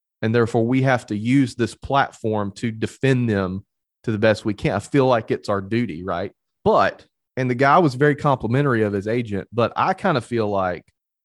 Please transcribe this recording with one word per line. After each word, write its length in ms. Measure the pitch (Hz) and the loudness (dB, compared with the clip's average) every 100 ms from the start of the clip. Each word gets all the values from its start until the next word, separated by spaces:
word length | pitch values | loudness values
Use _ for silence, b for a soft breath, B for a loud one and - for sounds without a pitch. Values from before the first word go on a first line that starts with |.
| _ - | _ -6
and 120 | 113 | 0
therefore 320 | 117 113 120 113 | 2 2 2 0
we 180 | 131 | 2
have 220 | 135 123 - | 2 0 -2
to 80 | 104 | -6
use 380 | 110 139 127 - | 0 2 2 0
this 200 | 113 - | -6 -6
platform 760 | - 139 - - 113 107 101 | -4 -2 -2 -4 -4 -4 -4
to 180 | - 120 | -6 -8
defend 580 | 110 107 - 131 127 120 | -6 -8 -2 0 0 2
them 360 | 101 95 95 - _ _ _ | 0 -2 -4 -12 _ _ _
to 80 | - | -6
the 80 | 107 | 0
best 260 | 110 104 110 | 2 2 -2
we 80 | |
can." 200 | 104 160 | -4 -2
I 60 | 101 | -2
feel 280 | - 143 131 | -2 2 2
like 240 | 120 - | 2 0
it's 180 | 123 - | -6 -2
our 120 | 101 | -4
duty, 420 | 98 113 117 80 | -2 -4 -4 -6
right? 280 | 92 87 98 _ _ _ | -6 -6 -6 _ _ _
But, 420 | 196 190 95 - - _ _ - | 0 4 2 0 -16 _ _ -6
and 140 | 127 | -2
the 60 | 123 | 2
guy 240 | 139 156 | 4 6
was 160 | 165 123 | 4 2
very 200 | 147 147 | 2 2
complimentary 680 | 151 131 110 127 147 117 | 0 0 0 0 2 2
of 100 | 107 | 0
his 140 | 101 101 | -2 -2
agent, 400 | 120 113 98 - | -4 -4 -6 -6
but 220 | 110 113 - | -2 -2 0
I 180 | 143 190 | -2 0
kinda 260 | 202 147 | 0 -2
feel 260 | - 120 104 | -2 -4 -2
like 360 | 98 92 87 - _ _ _ | 0 -2 -4 -10 _ _ _